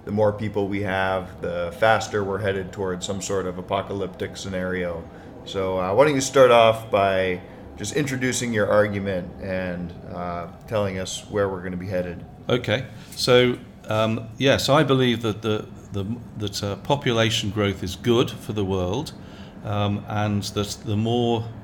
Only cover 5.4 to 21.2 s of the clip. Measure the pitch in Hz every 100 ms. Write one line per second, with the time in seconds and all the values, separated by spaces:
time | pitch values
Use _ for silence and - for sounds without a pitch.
5.4 | - 98 95 92 90 104 151 135 135 139
6.4 | 127 117 113 113 - 104 98 95 92 90
7.4 | - - - - 107 - 143 131 127 117
8.4 | 123 110 101 104 104 101 98 92 87 -
9.4 | 95 92 92 87 85 92 90 90 87 87
10.4 | 85 - - 110 101 92 92 - - 104
11.4 | 101 92 92 90 92 92 90 85 85 -
12.4 | - 123 117 113 - - - - - 123
13.4 | 123 123 - - - 110 110 113 113 -
14.4 | 131 113 - 143 139 135 127 117 117 104
15.4 | 110 107 - - - 101 98 120 - -
16.4 | 104 - 104 98 - 143 135 113 113 110
17.4 | 110 107 101 98 95 - 117 117 160 -
18.4 | - 107 95 95 90 117 160 - - -
19.4 | - - 113 104 104 101 95 107 104 101
20.4 | 101 104 101 - - 104 113 120